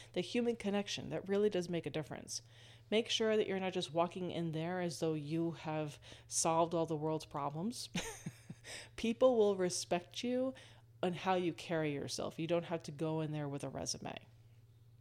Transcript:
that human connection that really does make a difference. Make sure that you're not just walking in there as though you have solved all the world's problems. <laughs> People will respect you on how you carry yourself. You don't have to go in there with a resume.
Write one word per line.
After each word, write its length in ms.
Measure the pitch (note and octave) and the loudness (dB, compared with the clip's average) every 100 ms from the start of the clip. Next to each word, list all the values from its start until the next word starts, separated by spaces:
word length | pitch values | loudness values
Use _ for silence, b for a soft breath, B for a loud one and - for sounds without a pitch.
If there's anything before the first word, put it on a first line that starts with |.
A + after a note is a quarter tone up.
| B | B
that 80 | - | -4
human 340 | F3 A#3+ A#3+ A3+ | -2 0 0 0
connection 540 | G3+ G3+ G3+ - - | 0 0 0 -4 -4
that 180 | D3+ F#3+ | -6 0
really 220 | G3 G#3 | 4 4
does 180 | F3+ F3 | 2 0
make 180 | E3+ D#3 | -2 -2
a 40 | |
difference. 520 | D#3 D3 - - - B B B B B | -4 -4 -8 -8 -10 B B B B B
Make 200 | G#3+ A#3 | 0 2
sure 260 | - A3 A3 | 2 4 4
that 120 | - | 2
you're 120 | F#3+ | 0
not 140 | F#3+ | 0
just 200 | F3+ F3 | -2 -2
walking 380 | D#3 F3 F#3+ F3 | 2 2 0 -4
in 220 | D#3 E3+ | -2 -2
there 260 | D#3 E3 F#3 | -2 -2 0
as 200 | F3 D3+ | -2 0
though 160 | E3 D#3 | 0 0
you 420 | D3 E3 E3+ D3+ | -2 0 0 -2
have 360 | E3 D#3 D3+ C3 B B B | -4 -2 -2 -6 B B B
solved 460 | - F3 E3 E3 | 0 4 4 4
all 120 | E3+ D#3+ | 4 2
the 100 | D#3 | 0
world's 300 | D#3 D#3 - | 0 -2 -4
problems. 640 | D3+ C#3+ D3+ G3 B3 - | -4 -4 -2 -4 -4 -6
<laughs> 60 | - A4+ G#4+ - - - B B B B - | -6 -6 -8 -10 -12 -16 B B B B -4
People 420 | A3+ A#3 C4 A#3+ | 0 6 8 8
will 180 | G#3 F#3+ | 6 6
respect 680 | F3+ F3 - F3 F3 - | 2 0 0 -2 -2 -6
you 300 | A#3+ B3 C4 C4 B B B - | -2 0 0 -4 B B B -2
on 120 | F3+ | -2
how 200 | E3+ F#3+ | 0 0
you 180 | F#3 F3+ | 2 2
carry 400 | D#3 - E3 D#3 | -2 -2 0 0
yourself. 440 | C#3+ - - - - | -2 -4 -4 -4 -2
You 80 | D#3+ | 0
don't 200 | E3+ E3 | 0 0
have 180 | E3 | -4
to 80 | - | -4
go 300 | C#3+ D#3+ D#3 | -4 -2 0
in 100 | D#3 | 0
there 160 | D3+ D3 | -2 -2
with 160 | C#3+ | -4
a 60 | C#3 | -4
resume. 460 | C3+ - - - - - - - - - - - - | -4 -4 -4 -6 -10 -12 -20 -20 -20 -20 -20 -20 -20